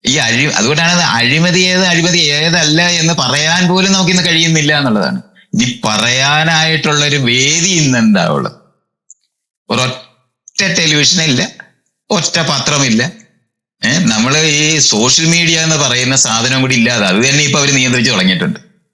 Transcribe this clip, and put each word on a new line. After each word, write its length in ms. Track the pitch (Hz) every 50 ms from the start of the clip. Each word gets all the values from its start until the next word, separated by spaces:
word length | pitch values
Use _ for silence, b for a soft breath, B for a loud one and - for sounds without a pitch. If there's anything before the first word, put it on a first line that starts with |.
| -
ഈ 80 | - 135
അഴി-, 380 | 151 123 117 117 120 143 147 -
അതുകൊണ്ടാണ് 380 | - 104 123 151 156 165 170
അഴിമതി 680 | 180 175 170 139 - 117 120 120 139 160 170 180 165 185
ഏത്, 260 | 185 180 180 185 190
അഴിമതി 320 | 180 175 165 160 180 170
ഏതല്ല 640 | 175 160 147 143 147 156 170 165 175 156 151 151 165
എന്ന് 320 | 175 175 175 170 160 165 170
പറയാൻ 540 | 170 135 123 139 147 151 160 165 180 180
പോലും 240 | 170 180 190 190 196
നമുക്ക് 200 | 190 190 185 170
ഇന്ന് 120 | 180 180 180
കഴിയുന്നില്ല 540 | 180 165 160 165 165 160 156 147 147 151
എന്നുള്ളതാണ്. 440 | 147 143 127 110 104 87 65 - 95 - - b b b b -
ഇനി 280 | 98 123 123 - - -
പറയാനായിട്ടുള്ളൊരു 1300 | 110 107 104 110 120 123 131 135 143 147 151 160 165 165 156 160 160 160 151 - 156 147 147 147 147 143
വേദി 520 | 147 131 117 120 127 131 143 151 170 165 196
ഇന്ന് 280 | 185 165 151 135 127
എന്താ 300 | 120 110 110 104 92 85
ഉള്ളത്? 260 | 85 76 69 62 55 - - _ _ _ _ _ _ _ _ _ _ - _ _ _ _ _ _ _ _ _ _ -
ഒരൊറ്റ 1080 | 113 120 127 123 - - - - _ _ _ _ _ _ _ - _ - 202 185 170
ടെലിവിഷനില്ല, 720 | 180 165 156 151 147 143 - - 175 160 156 127 131 185 - - - - _ _ _ _ _ _ _ _ _
ഒറ്റ 300 | 214 180 151 - - 175
പത്രമില്ല. 720 | 156 - 147 135 123 - 151 143 139 127 110 110 127 180 - - - _ _ _ _ _ _ _ _ _ _ _ -
ഏ, 120 | 110 143
നമ്മള് 480 | 175 - - 110 110 113 131 139 156 160
ഈ 320 | 156 147 147 151 156 160
സോഷ്യൽ 480 | 151 - - - 107 117 127 127 - 165
മീഡിയ 340 | 165 165 170 170 160 165 160
എന്ന് 160 | 160 160 160
പറയുന്ന 400 | 147 143 127 123 123 127 127 135
സാധനം 460 | 131 - 123 110 113 117 127 131 131
കൂടി 140 | 131 131 131
ഇല്ലാതെ, 300 | 120 113 120 123 113 101
അത് 100 | 92 92
തന്നെ 280 | 104 120 135 143 147 147
ഇപ്പൊ 160 | 139 131 151
അവര് 160 | 139 143 139
നിയന്ത്രിച്ച് 360 | 135 127 127 127 123 117 131
തുടങ്ങിയിട്ടുണ്ട്. 480 | 117 95 92 92 92 85 90 - - - - _ _ _ _ _